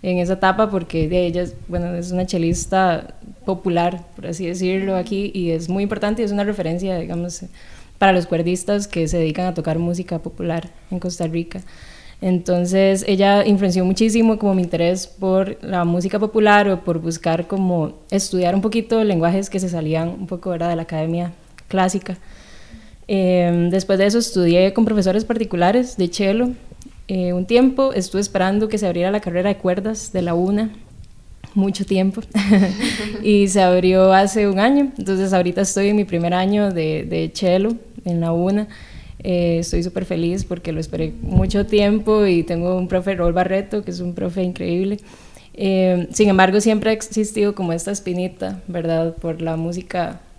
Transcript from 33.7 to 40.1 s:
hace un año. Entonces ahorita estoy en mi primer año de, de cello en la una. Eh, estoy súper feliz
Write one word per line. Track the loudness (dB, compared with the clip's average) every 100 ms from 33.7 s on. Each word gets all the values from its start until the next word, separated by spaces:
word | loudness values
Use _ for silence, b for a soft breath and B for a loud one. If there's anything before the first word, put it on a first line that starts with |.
| 6 4 6 6
hace | 6 4 2 0
un | 2
año. | 4 4 2 -2
Entonces | -2 0 2
ahorita | 2 2 0
estoy | -2 0 2
en | 2
mi |
primer | 0 0 0
año | 0 2 2 2
de, | 0 -2 -2
de | -2 -4 -4
cello | -2 2 2 2 -2 -10 -10
en | -4 -2
la | 0
una. | 0 2 0 -2 B B B B B
Eh, | -2 0 2 0
estoy | 0 -2
súper | -2 -4
feliz | -4